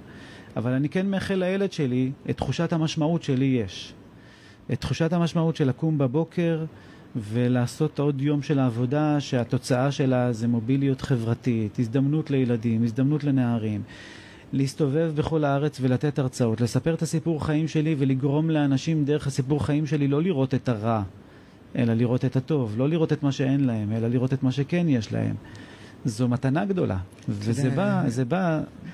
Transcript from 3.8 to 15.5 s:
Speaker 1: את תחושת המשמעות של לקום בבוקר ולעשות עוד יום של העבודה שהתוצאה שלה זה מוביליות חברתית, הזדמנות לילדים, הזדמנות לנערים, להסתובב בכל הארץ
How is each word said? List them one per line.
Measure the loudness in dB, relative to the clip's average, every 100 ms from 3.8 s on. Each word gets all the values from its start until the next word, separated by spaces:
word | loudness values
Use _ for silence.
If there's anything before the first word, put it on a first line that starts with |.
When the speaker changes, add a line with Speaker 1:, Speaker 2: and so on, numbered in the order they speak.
| -16 -18 -20 -20 -20 -20 -20 -18 -6
Speaker 1:
את | -4
תחושת | -4 -2 0
המשמעות | 2 0 0 0 2
של | 0
לקום | 0 0 0
בבוקר | 0 0 -2 -2 0 0 -4 -12 -20 -20 -12 -10
ולעשות | -4 0 2 2 0 0 -2 0
עוד | 0 0
יום | 0 0
של | 0 2
העבודה | 2 2 0 2 2 0
שהתוצאה | 0 -2 0 -2 0 0 2
שלה | 2 2 2 2
זה | 0 0
מוביליות | 0 2 2 2 0
חברתית, | 0 0 0 -2 0 0 0 -2
הזדמנות | 0 2 2 2 0
לילדים, | 0 2 0 0 2
הזדמנות | 0 2 2 2
לנערים, | 2 2 2 0 -2 -4 -6 -14 -20 -20 -20 -20 -6
להסתובב | -2 -2 0 0 2 0
בכל | -2 -2 0
הארץ | 2